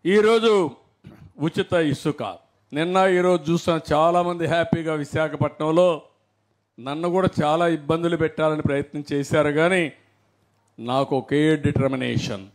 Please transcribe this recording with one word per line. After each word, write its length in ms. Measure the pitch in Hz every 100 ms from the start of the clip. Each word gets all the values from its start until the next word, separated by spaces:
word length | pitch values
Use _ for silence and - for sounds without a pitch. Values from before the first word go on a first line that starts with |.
| 170
ఈరోజు 480 | 208 214 226 226 208 160 - _ _ - - - - 156
ఉచిత 260 | - 185 175 156
ఇసుక, 300 | 131 156 - 107 87 _ _ _
నిన్న 260 | 143 170 185 190 180
ఈరోజు 260 | 180 180 151
చూసాం, 300 | 170 - 160 -
చాలామంది 520 | 151 165 175 175 175 160
హ్యాపీగా 400 | 170 165 170 160 156
విశాఖపట్నంలో 880 | 143 165 156 143 147 - 156 165 180 151 - _ _ _ _ _ _ -
నన్ను 300 | 123 147 175 180
కూడా 140 | 185 -
చాలా 240 | 151 160 170 160
ఇబ్బందులు 380 | 147 165 170 165
పెట్టాలని 400 | 160 - 156 151 147
ప్రయత్నం 340 | 139 139 147 143
చేశారు. 400 | 143 139 160 147 147
కానీ 240 | 165 185 151 - _ _ _ _ _ _ _ -
నాకు 340 | 117 131 135 135
ఒకే 240 | - 143 156 156 147
డిటర్మినేషన్ 840 | - 135 131 123 120 - 101 95